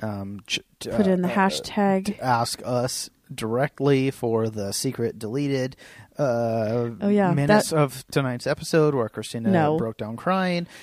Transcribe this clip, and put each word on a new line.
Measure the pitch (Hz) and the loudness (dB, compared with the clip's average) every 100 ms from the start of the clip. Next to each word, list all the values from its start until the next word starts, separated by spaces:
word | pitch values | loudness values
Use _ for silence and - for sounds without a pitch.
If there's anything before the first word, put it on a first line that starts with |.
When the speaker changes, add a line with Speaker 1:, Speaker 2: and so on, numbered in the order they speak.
Speaker 1:
Um, | 110 101 98 101 - | -8 -8 -10 -12 -6
ch-, | - - _ | -8 -8 _
t-, | - | -4
Speaker 2:
Put | - 190 | 2 2
in | 185 | 2
the | 180 | 2
Speaker 1:
uh, | - | 2
Speaker 2:
hashtag. | 190 - - - 196 190 196 | 0 0 -4 0 2 2 -2
Speaker 1:
t-, | 202 | -4
ask | 127 117 120 - - | 0 0 0 -4 -4
us | 123 127 - - _ _ | -2 -2 -4 -10 _ _
directly | 139 110 117 143 - 139 139 135 | -8 -2 0 -2 0 2 4 2
for | - 120 113 113 | -2 -2 0 0
the | 110 98 | -2 -6
secret | - 135 123 117 - | -4 -4 -2 -4 -4
deleted, | 110 131 143 135 131 - - - - - | -6 -4 -2 -2 -4 -8 -20 -20 -14 -2
uh, | 143 117 117 113 107 120 120 117 | 0 0 0 0 0 0 -2 -2
Speaker 2:
Oh, | 202 | 0
yeah, | 208 190 | 2 2
Speaker 1:
minutes | 156 143 214 - | 2 4 4 4
Speaker 2:
that | 156 | 2
Speaker 1:
of | 143 131 - | 2 -2 -2
tonight's | 147 135 120 127 | 0 0 -2 -4
episode | 151 160 165 151 139 | -4 2 4 4 2
where | 110 | -2
Christina | - 107 120 113 | -4 -8 -2 2
Speaker 2:
No. | 180 151 156 | 4 4 2
Speaker 1:
broke | 113 110 | -2 -4
down | 107 117 | -8 -4
crying. | - 190 185 175 175 - | 0 0 0 -2 -4 -12